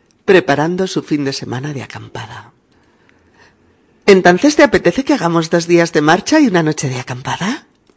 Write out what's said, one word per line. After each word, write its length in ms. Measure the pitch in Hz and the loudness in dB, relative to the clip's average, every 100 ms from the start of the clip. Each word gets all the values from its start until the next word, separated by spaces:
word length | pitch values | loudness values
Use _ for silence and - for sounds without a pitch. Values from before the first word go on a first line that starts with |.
| _ _ | _ _
preparando 640 | - 185 - 143 160 180 190 | 2 2 4 0 0 -2 -4
su 160 | - | -6
fin 220 | - 151 | -4 -4
de 80 | 135 | -4
semana 400 | 135 120 123 147 | -6 -8 -8 -8
de 100 | 135 | -10
acampada. 720 | - 113 110 - 110 - - _ _ _ _ _ _ _ _ _ _ _ _ _ _ _ - | -12 -16 -16 -16 -16 -18 -20 _ _ _ _ _ _ _ _ _ _ _ _ _ _ _ 2
"Entonces, 500 | 190 175 185 294 311 | 4 4 4 2 4
¿te 80 | |
apetece 400 | 277 180 175 254 | 2 2 0 -2
que 100 | 277 | -2
hagamos 360 | 262 170 165 160 | -2 0 -2 0
dos 180 | 175 170 | -2 2
días 240 | 170 170 | 2 2
de 80 | 160 | 0
marcha 400 | 151 165 - 311 | 2 2 2 2
y 80 | 262 | 4
una 160 | 175 | 2
noche 240 | 156 151 135 | 0 -2 -6
de 100 | 127 | -6
acampada?". 720 | - 127 131 127 185 302 - _ _ | -10 -10 -8 -6 -6 -6 -12 _ _